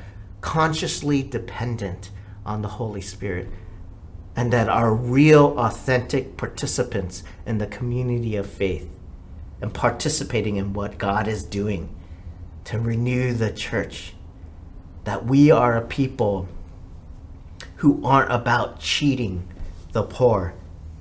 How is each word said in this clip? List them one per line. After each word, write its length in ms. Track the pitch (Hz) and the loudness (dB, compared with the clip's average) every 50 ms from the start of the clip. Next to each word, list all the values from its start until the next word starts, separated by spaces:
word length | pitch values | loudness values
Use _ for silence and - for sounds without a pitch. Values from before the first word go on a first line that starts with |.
| - - - - - - - - | -14 -14 -14 -16 -16 -16 -14 -8
consciously 800 | - - - 160 160 160 156 - 185 156 - - 147 147 147 139 | -6 -2 2 2 4 2 2 0 -2 -2 -2 -2 0 2 2 2
dependent 880 | 131 - - 110 101 - - - 113 120 117 110 107 90 85 - - - - - - - - - - | 2 0 -4 -6 -6 -6 -6 -4 -4 -4 -2 -2 -4 -4 -6 -6 -10 -12 -14 -14 -16 -16 -16 -12 -8
on 180 | 104 107 107 104 | -6 -4 -2 -4
the 40 | 101 | -4
Holy 340 | - - 120 110 101 98 | -4 -4 -4 -4 -4 -6
Spirit 460 | 95 - - - - 101 90 92 - - - - - - - - - - - - - - - - - - - | -6 -8 -8 -6 -6 -4 -4 -4 -4 -6 -8 -10 -10 -12 -14 -14 -14 -14 -16 -16 -16 -16 -14 -14 -14 -8 -4
and 160 | - 123 120 | -2 0 2
that 160 | 120 120 208 208 | 4 4 4 4
are 260 | 175 117 117 113 110 | 4 4 4 4 4
real, 640 | 123 123 120 123 139 147 156 151 147 143 143 143 123 | 2 2 2 6 8 10 10 12 10 10 8 6 4
authentic 800 | 117 107 - - - 135 127 120 117 - - 135 - - - | 0 0 0 -2 0 2 2 2 2 2 -2 -2 -2 -2 -8
participants 880 | - - 123 - - - 127 - - 117 - - 101 87 87 - - - - - - - | -6 -6 -6 -4 -4 -4 -2 0 0 0 0 -2 -4 -4 -4 -6 -8 -12 -12 -16 -12 -6
in 120 | - 113 104 | -2 -2 0
the 80 | 104 | -2
community 720 | 104 - - 123 120 120 127 127 123 120 120 117 110 107 | -2 -4 -4 -4 -2 0 0 0 0 0 0 0 0 -2
of 100 | 101 98 | -2 -2
faith 440 | - - - 98 95 87 78 - - - - - - - - - - - - - - - - | -4 -4 -2 0 0 0 -2 -4 -8 -12 -14 -16 -16 -16 -16 -16 -16 -14 -14 -14 -14 -10 -6
and 120 | - 107 - | -6 -6 -2
participating 840 | - - 120 - - - 151 - - - - - 110 104 110 104 98 | 2 2 2 2 2 0 0 0 0 0 0 0 0 0 0 0 -2
in 160 | 101 101 98 | -2 -2 -2
what 240 | 101 101 104 - - | -4 -4 -6 -6 -4
God 280 | - 98 101 107 107 | 0 0 2 2 2
is 160 | 110 110 101 | 0 -2 -4
doing 480 | - - - 101 104 107 104 85 78 78 - - - - - - - - - - - - - - - | -4 -4 -2 -2 -2 -2 -2 -4 -6 -8 -10 -12 -14 -14 -16 -14 -14 -14 -14 -14 -14 -14 -14 -14 -10
to 120 | - 113 110 | -6 -4 -2
renew 560 | 113 117 117 117 120 123 127 123 127 127 120 | 0 0 0 2 2 2 2 2 2 2 2
the 160 | 110 113 104 | 2 0 0
church. 640 | - - - - 123 104 85 - - - - - - - - - - - - - - - - - - - - - - - - | -2 -4 -6 -2 -2 -2 -2 -2 -6 -12 -12 -12 -14 -16 -16 -18 -18 -16 -16 -16 -16 -16 -16 -16 -16 -16 -16 -16 -14 -10 -6
That 200 | 104 104 - - | -4 -4 -2 0
we 240 | 117 135 139 143 147 | 4 8 8 10 10
are 280 | 120 113 123 120 117 113 | 10 8 8 6 4 2
a 40 | |
people 680 | 117 - - - 135 131 - - 113 104 101 92 90 90 - - - - - - - - - - - - - - - - - - - - - - - - - - | 0 -2 -2 -2 -2 0 0 0 2 2 2 0 -2 -6 -8 -12 -12 -14 -16 -16 -16 -16 -16 -16 -16 -16 -16 -16 -16 -16 -16 -16 -16 -16 -12 -12 -12 -12 -6 2
who 280 | - 147 139 - - | 4 4 4 4 4
aren't 240 | 123 135 135 120 - | 4 6 6 6 4
about 520 | 123 117 117 120 117 120 104 - - - | 2 0 2 2 2 2 2 0 -4 -6
cheating 680 | - - - - 147 143 127 - 117 98 92 87 87 - - - - - - - - - - | -4 -2 -2 2 2 2 2 2 0 -4 -4 -6 -8 -10 -10 -10 -8 -10 -10 -10 -10 -4 -2
the 100 | 113 101 | -2 -2
poor, 500 | - - - 127 120 107 95 90 85 - - - - - - - - - - | -2 0 4 4 6 6 4 2 -2 -6 -8 -14 -16 -16 -16 -14 -14 -14 -14